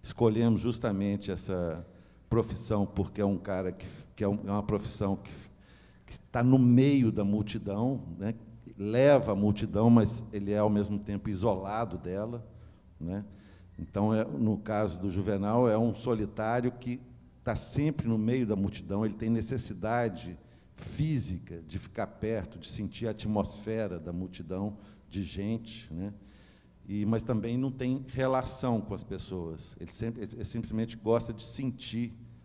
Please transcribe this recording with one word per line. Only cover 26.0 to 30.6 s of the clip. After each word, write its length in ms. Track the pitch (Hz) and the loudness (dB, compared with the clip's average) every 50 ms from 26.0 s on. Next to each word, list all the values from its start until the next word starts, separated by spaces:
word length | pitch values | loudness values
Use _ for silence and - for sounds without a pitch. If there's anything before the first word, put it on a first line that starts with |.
| 92 101 104 - - - - - - - - - _ - _ - - | -8 -8 -10 -12 -18 -20 -20 -20 -20 -20 -20 -20 _ -20 _ -20 -12
E, 180 | - 101 104 104 | -6 -4 -2 0
mas 160 | 104 113 - | 2 0 0
também 360 | 117 120 123 110 98 117 117 | 0 0 -2 0 0 0 -2
não 120 | 127 131 135 | 0 -2 -2
tem 360 | 127 - 131 127 131 139 131 | -2 -2 -2 0 0 -2 -4
relação 760 | 127 - 127 131 131 131 131 127 - - - - 127 120 110 | -8 -2 0 2 2 2 2 0 -2 -6 -2 0 2 2 2
com 120 | 101 - 104 | 0 -2 -6
as 100 | 85 - | -8 -6
pessoas. 720 | - 95 90 - - 95 92 85 82 80 80 - - - - | -8 -8 -8 -8 -6 -6 -6 -4 -6 -8 -10 -12 -16 -14 -14
Ele 120 | 87 85 | -14 -14
sempre, 320 | - - 113 113 117 120 107 | -8 -6 -6 -6 -6 -6 -10
ele 200 | 110 117 117 104 | -10 -8 -10 -10
simplesmente 540 | 90 - 117 | -6 -6 -6